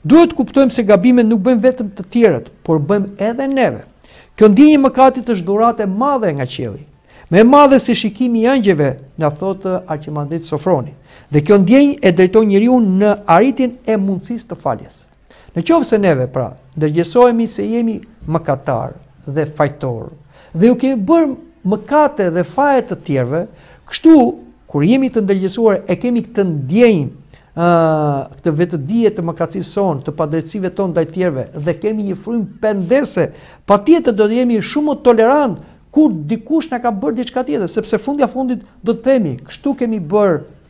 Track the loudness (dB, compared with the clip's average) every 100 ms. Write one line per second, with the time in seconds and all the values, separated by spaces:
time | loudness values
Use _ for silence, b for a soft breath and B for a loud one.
0 | 2 4 4 0 -2 2 2 2 2 4
1 | 4 4 2 2 2 2 2 0 -6 -12
2 | -6 2 2 2 -6 -10 -2 -2 0 -2
3 | -4 -6 -6 -4 -4 0 0 -2 -12 _
4 | b b b 4 4 8 6 6 4 4
5 | 2 2 -4 -4 -2 0 0 0 -4 -2
6 | -2 -2 -2 -4 -6 -8 -10 -12 -18 _
7 | b b b 4 6 6 6 4 2 -2
8 | -4 -4 -2 0 2 2 2 0 0 -4
9 | -12 -4 -4 -2 -6 -6 -6 -6 -6 -10
10 | -8 -10 -8 -10 -8 -6 0 0 -2 -14
11 | b b b 0 4 4 6 4 4 2
12 | 2 4 4 4 2 2 2 2 2 2
13 | 0 0 2 2 4 0 -4 -4 -4 -2
14 | -2 -4 -8 -12 -12 -8 -6 -6 -10 -20
15 | _ _ _ b b -4 0 0 2 0
16 | 2 0 -2 -4 -6 -10 _ -4 -2 0
17 | 0 4 4 2 -4 -6 -4 -2 -4 -6
18 | -12 _ -6 -4 -4 -4 -4 -6 -6 -12
19 | -20 _ -8 -6 -4 -2 -4 -4 -8 -8
20 | -12 -18 _ b b 2 2 4 0 -2
21 | 2 2 2 -4 -14 _ -4 -4 0 0
22 | 2 0 -2 -2 -4 -2 0 0 -2 -8
23 | -4 -4 -2 -4 -8 b b b -12 2
24 | 6 6 6 -2 -12 _ _ -2 2 2
25 | 0 -2 -2 -2 -2 0 0 0 -2 -4
26 | -2 -4 -4 -4 -2 -4 -2 2 4 4
27 | -2 -10 _ b b -2 0 2 2 0
28 | -2 -4 -6 -6 -4 -2 -2 -4 -4 0
29 | 0 0 -6 -6 -6 -6 -8 -4 -2 -4
30 | -6 -6 -4 -4 -6 -8 -6 -4 -4 -2
31 | -4 -4 -4 -4 -8 -8 -6 -4 -4 -4
32 | -6 -8 -6 -6 -6 -6 -4 -4 0 -2
33 | 0 -4 -4 B B B 0 0 4 2
34 | 2 0 0 0 0 -2 -2 -4 -2 0
35 | 2 4 4 2 0 -4 B B _ 2
36 | 2 0 -6 -8 -4 -4 -4 -4 -4 -4
37 | -4 -4 -6 -6 -4 -4 -4 -6 -4 -4
38 | -4 -4 -4 -4 -6 -6 b b -6 -4
39 | 0 0 0 -6 -12 -8 -6 -4 -4 -6
40 | -2 0 2 0 -6 -20 _